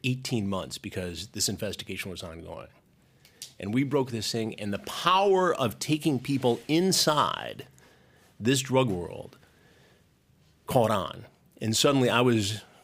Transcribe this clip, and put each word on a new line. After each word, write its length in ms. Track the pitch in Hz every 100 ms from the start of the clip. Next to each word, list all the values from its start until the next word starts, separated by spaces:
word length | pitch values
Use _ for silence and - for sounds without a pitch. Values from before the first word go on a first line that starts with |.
eighteen 440 | 127 127 131 120 98
months 300 | 95 71 -
because 480 | 101 98 90 82 101
this 200 | 107 107
investigation 640 | 92 104 85 - 92 98
was 100 | 87
ongoing. 460 | 87 82 85 80 - - _ _ _ _ - - - -
And 120 | 98
we 120 | 123
broke 260 | 139 143 127
this 220 | 113 -
thing, 240 | 117 110 -
and 160 | 104
the 80 | 101
power 720 | - - 175 190 202 185 180
of 240 | - 123 -
taking 400 | - 151 160 127
people 400 | 135 135 127 117 -
inside 1000 | 160 190 - 160 151 95 50 58 - - - - _ _ _ _ -
this 220 | 107 135
drug 280 | 131 131 127
world 480 | 90 82 - - - - _ _ _ _ _ _ _ _ _ _ _ -
caught 240 | 131 110
on. 360 | 104 85 - - _ _ -
And 160 | 110 113
suddenly 340 | 143 139 123
I 100 | 113
was 420 | 127 113 98 107 - -